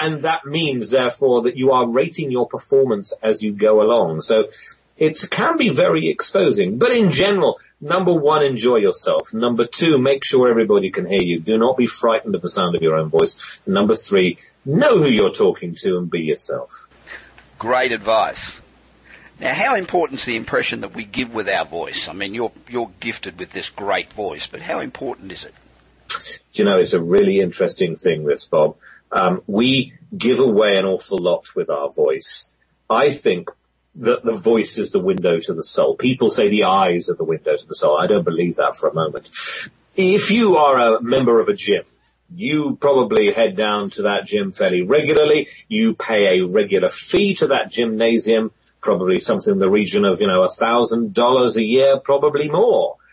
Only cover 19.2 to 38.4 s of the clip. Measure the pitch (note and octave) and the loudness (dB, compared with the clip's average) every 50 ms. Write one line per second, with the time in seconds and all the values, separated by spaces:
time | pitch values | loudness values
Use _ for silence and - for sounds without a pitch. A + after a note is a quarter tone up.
19.2 | - - _ - - A#2+ C3+ D#3+ G#3 C4+ C4 G#3 F3+ - - F3+ E3 C#3+ C3+ B2+ | -20 -20 _ -8 -6 -4 -2 -2 0 0 0 -2 -2 -2 -2 -2 -2 -2 -4 -8
20.2 | - B2+ A#2+ A2+ A2+ - - C3 B2 - A#2+ A#2 A2 G2+ - - A2 G2+ G2 B2 | -6 -6 -6 -6 -6 -2 -2 -2 -2 -2 -4 -6 -8 -10 -12 -14 -14 -10 -8 -8
21.2 | C3 A#2 A#2 A2 G#2 G2 F#2+ F2 E2 - E2+ E2+ D#2 C2+ - - - - E2 F#2 | -8 -6 -6 -4 -2 -2 -2 -2 -2 -4 -6 -8 -8 -8 -8 -8 -8 -10 -8 -10
22.2 | G2 G2 G2+ A#2 A#2 G#2+ - - - - A#2+ A#2+ A#2 G#2 F#2 _ - A#2 A2 - | -10 -8 -6 -6 -6 -6 -8 -12 -18 -10 -8 -8 -8 -8 -10 _ -10 -10 -10 -10
23.2 | - G2 E2+ E2 F2+ - - - G#2 - - - G2+ G2+ F#2+ F#2 F2+ - - - | -12 -14 -14 -14 -14 -12 -10 -12 -12 -12 -12 -8 -4 -2 -2 -2 -4 -6 -10 -10
24.2 | G#2 F#2 - D2+ - - - - E3 - - - C#3 C3 - - C3+ C3 A2+ - | -8 -8 -8 -10 -12 -14 -14 -14 -10 -8 -8 -8 -8 -10 -12 -10 -10 -10 -10 -10
25.2 | F#2+ G2 F2+ - - - - _ _ _ _ _ _ _ _ _ _ - - - | -14 -16 -16 -16 -18 -20 -20 _ _ _ _ _ _ _ _ _ _ -10 -10 -10
26.2 | - - - - - _ - - - G3+ G3 F#3 F3+ F3 - F2+ E2 E2+ F2+ G#2 | -10 -12 -16 -16 -18 _ -4 0 2 2 4 2 2 2 0 -2 0 2 2 4
27.2 | G2+ G2 F#2+ G2 F#2+ F2+ E2+ - F#2+ F2 - - F#2+ E2+ E2 - - F#2 E2 D#2 | 4 4 2 2 0 0 -2 -2 -2 -4 -2 -2 -4 -4 -4 -2 -2 -2 -2 -2
28.2 | D2+ D2 C#2+ C2+ - - - D#2 D2+ D2+ - - _ - - - _ _ - G2 | -2 -2 -2 -4 -4 -2 0 0 0 0 -2 -6 _ -20 -20 -20 _ _ -4 -2
29.2 | F#2+ F#2 F2+ F#2 - - G2 G#2 A#2+ C3 C3+ C3+ - - - - - _ - - | 0 0 -2 -2 -4 -4 -2 0 0 2 0 0 -2 -4 -10 -18 -20 _ -12 -4
30.2 | - - B2+ A#2 C3 B2 G#2+ G2 G#2+ G#2 G2+ F#2+ F#2+ F#2+ F#2+ F2+ - - G2 F#2 | -2 0 2 2 2 2 4 4 4 4 2 2 2 0 -2 -4 -4 -6 -6 -2
31.2 | F2 F2+ F2 E2 - - - F#2 E2+ D#2 D2+ C#2+ C#2+ C#2+ - D#2 D2+ C#2 C2+ C2+ | 0 -2 -2 -2 -4 -8 -8 -6 -4 -4 -4 -4 -4 -6 -2 0 0 0 0 -2
32.2 | - - - - - - _ _ _ _ _ _ _ - A2+ A#2 C3+ D3+ D3 - | -4 -8 -8 -8 -10 -12 _ _ _ _ _ _ _ -2 0 2 2 0 0 0
33.2 | - A#2 F#2 F2 F2 - - _ _ _ _ _ _ _ _ - A#2+ A#2+ B2 - | -2 -2 -2 -2 -4 -12 -18 _ _ _ _ _ _ _ _ -4 -2 -2 -2 0
34.2 | - A#2 A2 G2+ F2+ A2+ A#2 A2 G2+ - - A2+ G2+ - - G2 F2+ F#2+ F#2 F2 | -2 -4 -4 -2 0 2 2 2 0 -2 -4 -6 -6 -4 -2 -2 0 0 -2 0
35.2 | F2 F2+ E2+ E2 - - F2+ D#2+ D#2 - - - - - - - - B2+ B2+ - | 0 0 0 0 -2 -6 -8 -6 -8 -4 -2 0 0 0 0 0 0 -2 0 2
36.2 | A#2+ G#2+ - - A2 G2+ G#2 G#2 G2 F#2 F#2+ F#2+ F#2+ F2+ F2 F2 D#2+ - F2 - | 0 0 2 2 2 2 2 2 2 2 2 2 2 2 0 -2 -2 -4 -6 -4
37.2 | E2 D#2+ D#2+ D#2 - - D2+ D2 - - D#2 - - F2+ D2+ D#2 E2+ F#2 G#2 G2+ | -4 -4 -4 -4 -2 -2 -4 -4 -4 -10 -6 -2 0 0 2 2 2 2 0 0
38.2 | E2+ E2+ E2 D#2+ | 0 0 -2 0